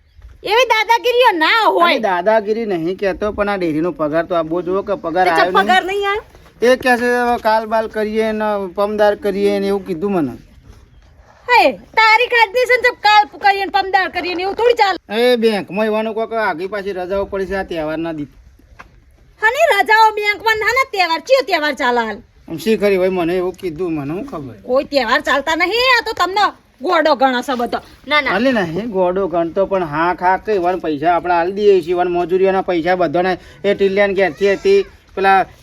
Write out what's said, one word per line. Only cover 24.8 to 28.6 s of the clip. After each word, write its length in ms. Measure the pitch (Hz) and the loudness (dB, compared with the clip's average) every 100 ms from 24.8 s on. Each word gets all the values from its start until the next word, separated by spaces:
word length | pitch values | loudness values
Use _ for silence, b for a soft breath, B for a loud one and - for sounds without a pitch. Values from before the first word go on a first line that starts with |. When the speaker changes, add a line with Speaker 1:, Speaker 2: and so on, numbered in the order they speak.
Speaker 1:
તહેવાર 360 | 302 285 226 285 | 0 -2 0 0
ચાલતા 360 | 302 277 294 311 | 0 -2 -2 -2
નહીં, 320 | 359 440 508 494 | -2 0 2 2
આ 80 | 440 | 0
તો 60 | |
તમને 320 | - 359 403 370 269 _ - | -2 -2 0 -2 -2 _ -10
ગોડો 340 | 254 339 311 254 | -2 2 2 2
ગણો 240 | 262 247 | 2 0
છે 120 | 247 247 | -4 -4
બધો. 220 | 240 226 - B - | -4 -6 -8 B -2
ના, 140 | 294 | 0
ના. 100 | 262 | 0
Speaker 2:
અલી 220 | 196 262 | 0 0
નહીં, 340 | 240 | 0